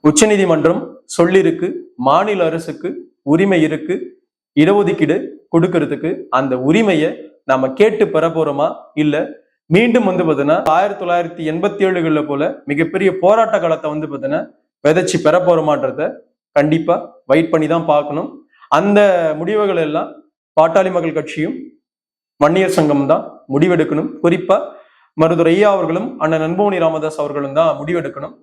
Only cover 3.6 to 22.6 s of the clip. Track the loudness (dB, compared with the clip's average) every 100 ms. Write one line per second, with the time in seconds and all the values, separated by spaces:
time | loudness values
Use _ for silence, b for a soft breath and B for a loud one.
3.6 | 0 -2 -6 -8 -8 _ _ _ _ 2
4.6 | 4 4 2 0 0 0 -4 -14 _ 0
5.6 | 2 0 -2 -4 -6 -8 -4 -4 -2 -2
6.6 | 0 2 2 0 -2 -4 -16 _ -4 -2
7.6 | -2 2 2 2 0 0 -2 -2 -2 0
8.6 | -2 -4 -12 -2 0 0 -4 -10 _ _
9.6 | _ 2 4 2 0 0 0 0 0 0
10.6 | 2 2 0 -4 -2 -2 -2 -6 -6 -2
11.6 | -4 0 -2 0 0 0 -2 -4 -4 -6
12.6 | -6 -2 -2 0 -2 2 2 4 2 0
13.6 | 0 -2 -4 -6 -8 -8 -4 -6 -6 _
14.6 | _ _ 0 2 0 0 2 2 4 2
15.6 | 2 0 -2 -4 -8 -8 _ _ _ 0
16.6 | 2 0 0 -2 -4 _ _ 0 2 0
17.6 | 0 -2 0 0 0 -6 -8 -14 _ b
18.6 | b 0 4 4 4 2 0 -2 -2 -2
19.6 | 0 0 -2 -2 -6 -12 _ _ _ 2
20.6 | 2 4 0 0 -2 -4 -8 -6 -6 -6
21.6 | -14 _ _ _ _ _ _ _ 2 4